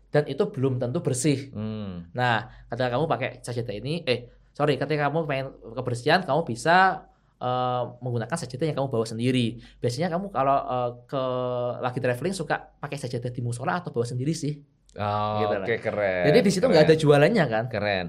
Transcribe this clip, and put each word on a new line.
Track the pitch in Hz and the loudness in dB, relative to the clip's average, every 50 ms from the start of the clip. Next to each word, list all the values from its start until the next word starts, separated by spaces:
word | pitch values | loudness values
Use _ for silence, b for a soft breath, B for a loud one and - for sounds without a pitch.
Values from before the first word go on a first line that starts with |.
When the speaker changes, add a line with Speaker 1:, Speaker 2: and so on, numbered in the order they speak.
| _ _ | _ _
Speaker 1:
dan | - 151 151 | 0 0 0
itu | 139 135 135 208 | 0 0 -2 -2
belum | - - 131 127 135 127 120 | -2 -2 -2 -2 0 0 0
tentu | 127 120 123 175 | -2 -2 -2 -2
bersih. | 170 139 127 120 - 156 139 120 - - | -2 -2 -2 0 2 0 0 0 -2 -10
Speaker 2:
Hmm. | - 104 107 110 110 107 104 98 90 87 85 87 | -10 -8 -8 -8 -6 -8 -8 -8 -10 -10 -12 -10
Speaker 1:
Nah, | - 123 123 123 117 107 107 B B B B B | -4 0 2 2 2 2 0 B B B B B
ketika | - 120 127 123 | -4 -2 -2 0
kamu | 120 127 160 165 | 0 0 0 0
pakai | 131 117 131 110 - - | 0 -2 -2 -6 -8 -10
sajadah | - - 120 120 117 110 101 | -12 -8 -6 -6 -6 -6 -8
ini, | 107 110 135 160 175 165 | -8 -6 -6 -6 -4 -2
eh, | 127 120 110 B B B B B B | -2 -2 -2 B B B B B B
sorry, | B - 143 147 139 | B -2 0 0 2
ketika | - 147 143 156 147 147 143 | 0 0 -2 0 0 0 0
kamu | 139 165 165 | 0 0 -2
pengen | 147 139 135 135 135 - - - 110 | 0 -2 -4 -4 -6 -10 -14 -16 -14
kebersihan, | 113 127 120 120 120 120 - 147 160 190 | -10 -6 -4 -4 -4 -2 2 4 4 4
kamu | 180 - 135 156 165 | 4 2 0 0 0
bisa, | - 113 - - 156 170 185 190 185 170 - - b b b b b b - | 0 -4 -2 2 4 6 6 6 6 4 0 -8 b b b b b b -8
eh, | - 123 127 127 127 123 123 123 123 120 - - | -4 -4 -2 0 0 0 0 -2 -4 -4 -8 -10
menggunakan | 123 127 120 117 110 113 160 | -8 -4 -4 -4 -4 -4 -6
sajadah | 170 165 - - - 165 | -6 -6 -8 -6 -4 -2
yang | 156 147 131 | -2 0 -2
kamu | 139 131 | -2 -2
bawa | 120 113 110 | 0 -2 -2
sendiri. | 113 113 113 120 127 131 127 120 110 101 B B B B B | -2 -2 -2 0 2 2 2 2 0 -2 B B B B B
Biasanya | - 123 120 131 170 185 | -4 -4 -2 0 -2 -2
kamu | 160 180 202 190 | -2 -2 -4 -4
kalau, | - 123 135 139 139 135 | -2 0 2 4 2 2
eh, | - - 127 127 123 120 120 120 - | 2 0 -2 -2 -2 -2 -4 -8 -14
ke, | - - 135 131 127 127 127 127 123 123 123 123 123 120 - | -6 -4 -4 -2 -2 -2 -2 -2 -2 -2 -2 -2 -4 -4 -2
lagi | - 123 123 135 | -4 -4 -4 0
traveling | 123 127 123 123 143 180 | 0 0 0 0 -2 -4
suka | 202 190 156 - 156 - - - _ - | -4 -4 -4 -2 -4 -4 -4 -10 _ -12
pakai | - 139 143 143 | -10 -8 -8 -6
sajadah | - 120 127 117 113 123 | -8 -6 -6 -4 -6 -6
di | 120 - | -6 -4
musola | 120 120 117 120 127 170 180 | -4 -4 -4 -4 -2 -2 -2
atau | 180 175 160 | -2 -4 -6
bawa | 143 120 120 | -4 -4 -2
sendiri | 120 123 123 131 151 | -2 -2 -4 -2 -2
sih. | 165 165 - 151 151 - - _ _ _ _ _ - | -2 -2 -2 -6 -6 -6 -12 _ _ _ _ _ -8
Speaker 2:
Oh, | - 104 104 104 104 104 107 107 107 | -6 -4 -2 0 0 0 0 0 0
Speaker 1:
Gitu | 110 104 104 | 0 0 0
lah. | 101 95 | -2 0
Speaker 2:
oke, | 104 113 - | -2 -2 -2
keren, | - 110 101 104 104 98 92 90 90 | -2 -4 -2 0 0 0 2 2 4
Speaker 1:
Jadi | - 160 240 | 6 6 6
di | 254 202 165 | 6 4 2
situ | 185 214 | 2 2
nggak | 262 180 156 156 | 4 6 6 8
ada | 156 160 | 8 6
Speaker 2:
keren. | 156 156 | 4 6
Speaker 1:
jualannya | 143 147 143 147 175 233 214 156 | 6 6 8 8 6 6 4 2
kan? | 123 110 110 117 120 | 2 2 0 -2 -2
Speaker 2:
Keren. | - 104 101 104 101 92 90 | -2 -2 0 0 0 0 -2